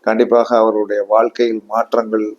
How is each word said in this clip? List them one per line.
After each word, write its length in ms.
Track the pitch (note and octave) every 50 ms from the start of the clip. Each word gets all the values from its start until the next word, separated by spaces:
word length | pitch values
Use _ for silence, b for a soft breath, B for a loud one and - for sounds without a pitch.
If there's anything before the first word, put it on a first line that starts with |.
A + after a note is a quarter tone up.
| _ A2
கண்டிப்பாக 400 | A2 A2 A#2+ G2+ A#2 A#2+ A2+ A2+ B2 A2+
அவருடைய 400 | A2 A2+ G#2+ G#2+ G#2+ G2 G#2 G#2 G2+ G2+ G#2+
வாழ்க்கையில் 480 | A2 A#2 A#2+ _ - A#2+ A#2 A2+ A2 G2+ G#2
மாற்றங்கள் 540 | G#2+ A2+ A#2 _ - A#2 A2+ A2 A2 A2 G#2+ G#2+ G#2+